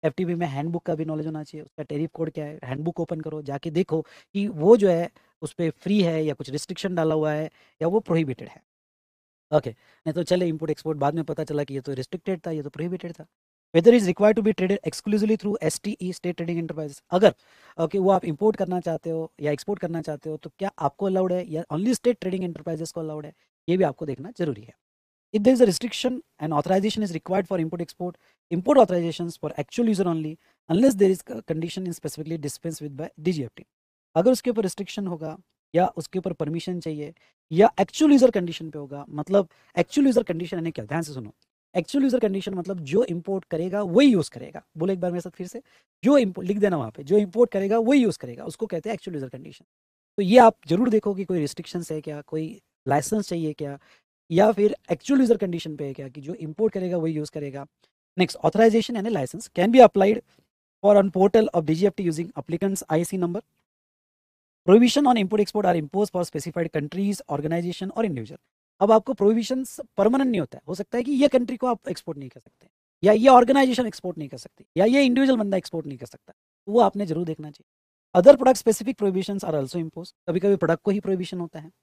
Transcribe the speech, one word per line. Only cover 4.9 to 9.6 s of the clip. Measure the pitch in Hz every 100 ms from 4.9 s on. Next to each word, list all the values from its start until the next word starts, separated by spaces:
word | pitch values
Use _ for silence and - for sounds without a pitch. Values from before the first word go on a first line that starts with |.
| 170 170 _ _ _
उस | 151
पे | - 170
फ्री | - - 208
है | 175 160 156
या |
कुछ | 139 143
रिस्ट्रिक्शन | 139 - 180 196 175
डाला | 160 156
हुआ | 156
है | 151 156 _ _ _
या | 160
वो | 208
प्रोहिबिटेड | - 165 156 127 -
है। | - _ _ _ _ _ _ _ _ _
ओके, | 151